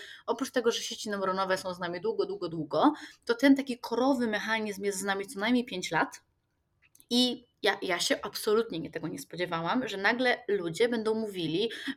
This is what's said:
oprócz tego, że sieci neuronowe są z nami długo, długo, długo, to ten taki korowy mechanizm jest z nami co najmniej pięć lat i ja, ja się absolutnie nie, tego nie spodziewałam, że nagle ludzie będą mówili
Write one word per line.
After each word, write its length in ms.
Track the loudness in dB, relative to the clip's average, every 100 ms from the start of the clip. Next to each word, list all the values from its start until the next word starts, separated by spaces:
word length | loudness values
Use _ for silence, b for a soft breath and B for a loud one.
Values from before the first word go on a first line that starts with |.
| B B B
oprócz 240 | -4 -2
tego, 220 | 0 2
że 80 | 0
sieci 300 | -2 -8 -6
neuronowe 480 | -2 0 0 2 0
są 160 | -2
z 40 | -6
nami 220 | -4 -4
długo, 260 | -2 0 -2
długo, 220 | -2 -6
długo, 440 | -6 -2 4 4 2 B B
to 100 | -4
ten 220 | 4 6 6
taki 220 | 4 -6
korowy 480 | -4 0 2 2 2
mechanizm 580 | -2 -2 -2 -2 -4
jest 140 | -4 -2
z 60 |
nami 220 | -2 -2 -4
co 140 | -4
najmniej 240 | 2 2
pięć 260 | 0 -4 0
lat 320 | 0 0 -4 _ _ _ _ _ _ _ _ 0
i 380 | 4 4 2 -10 _
ja, 160 | 0 0
ja 160 | 0 0
się 180 | 0 0
absolutnie 580 | -2 -6 2 2 2 -2
nie, 100 | -6
tego 180 | -8 -8
nie 100 | -8
spodziewałam, 680 | -10 -6 -4 -2 0 0 -2
że 80 | 0
nagle 480 | 0 2 2 0 0
ludzie 400 | 0 0 2 2
będą 260 | 2 0
mówili 560 | 0 -2 -2 -2 0 0 B B